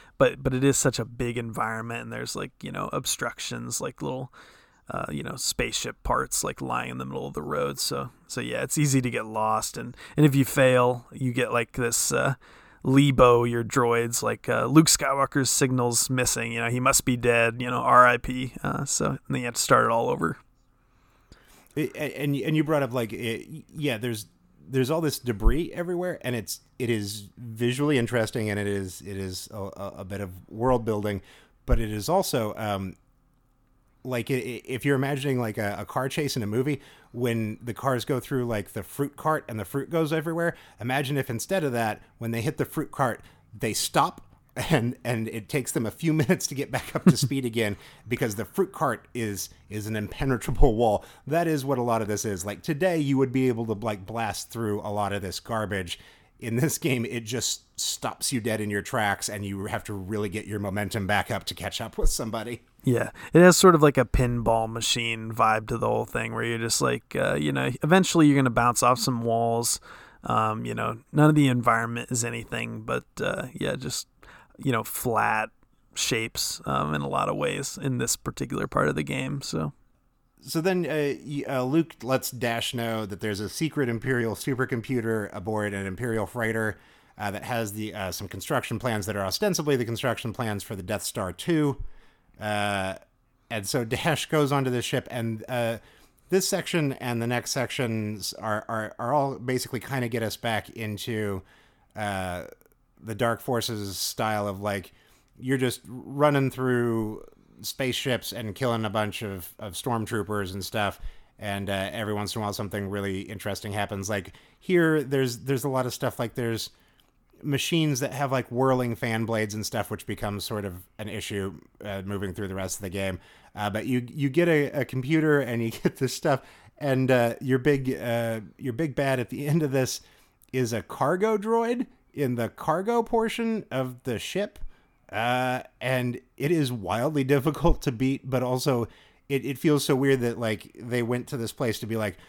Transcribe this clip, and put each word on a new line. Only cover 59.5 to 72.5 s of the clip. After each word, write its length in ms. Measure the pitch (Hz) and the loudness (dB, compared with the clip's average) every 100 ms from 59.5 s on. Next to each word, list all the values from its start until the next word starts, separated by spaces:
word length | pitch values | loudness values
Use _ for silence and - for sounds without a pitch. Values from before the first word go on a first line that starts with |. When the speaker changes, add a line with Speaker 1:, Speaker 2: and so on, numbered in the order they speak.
| 98 101 | -6 -4
Speaker 2:
have 180 | 110 | -6
to 100 | - | -6
really 340 | 101 92 107 104 | -8 -4 -2 -2
get 180 | 104 95 | -4 -6
your 120 | 104 | -4
momentum 480 | 101 101 101 107 95 | -2 -2 -2 -2 2
back 240 | 104 - | 2 2
up 140 | 101 | -4
to 100 | - | -6
catch 260 | - 98 - | -8 -8 -8
up 160 | 113 - | -8 2
with 120 | - | 2
somebody. 540 | - 113 110 110 117 _ _ - | 2 -4 -6 -6 -10 _ _ 0
Speaker 1:
Yeah, 260 | 117 - - - | 2 0 -6 6
it 80 | 160 | 10
has 160 | 180 170 | 10 12
sort 180 | 185 | 8
of, 80 | 165 | 10
like, 140 | 151 139 | 6 6
a 80 | |
pinball 640 | 117 - 123 120 113 113 113 | 4 4 2 2 2 2 0
machine 640 | 113 - 120 117 113 113 | -2 0 0 -2 -4 -6
vibe 360 | 110 110 110 113 | 2 4 4 0
to 100 | 117 | -2
the 100 | 113 | 0
whole 160 | 113 | 0
thing, 300 | 113 117 113 | -2 -4 -4
where 100 | 113 | -4
you're 140 | 117 113 | -2 -2
just, 240 | 117 - | -2 0
like, 340 | 127 120 - - | 0 0 -4 0
uh, 180 | 135 | 2
you 160 | 147 147 | 2 0
know, 200 | 135 131 120 | 0 -2 0
eventually 440 | 151 190 175 165 147 | 6 6 6 6 8
you're 100 | 139 | 8
gonna 140 | 131 | 4
bounce 320 | 117 120 - | 4 2 4
off 160 | 123 127 | 4 4
some 240 | 123 120 | 0 0
walls. 580 | 117 117 117 117 120 - - - - - | 0 2 2 0 0 -4 -6 -20 -20 -12
Um, 420 | - 113 110 113 120 | 0 2 2 0 -4
you 80 | |
know, 240 | 113 117 113 - | -4 -4 -6 -2
none 200 | 147 151 | 6 6
of 40 | |
the 140 | 151 139 | 8 4
environment 640 | 123 117 113 117 117 117 | 4 4 2 0 -6 -4
is 140 | 120 | -2
anything 580 | 117 117 110 | -2 -4 -6